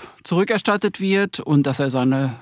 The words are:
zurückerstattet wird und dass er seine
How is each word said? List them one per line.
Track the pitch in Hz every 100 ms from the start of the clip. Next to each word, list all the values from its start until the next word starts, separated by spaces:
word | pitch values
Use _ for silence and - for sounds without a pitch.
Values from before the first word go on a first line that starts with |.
| - -
zurückerstattet | - 175 208 214 - 208 208 -
wird | 196 196 202 -
und | - 147 139
dass | 135
er | 139
seine | 131 127 135 135 120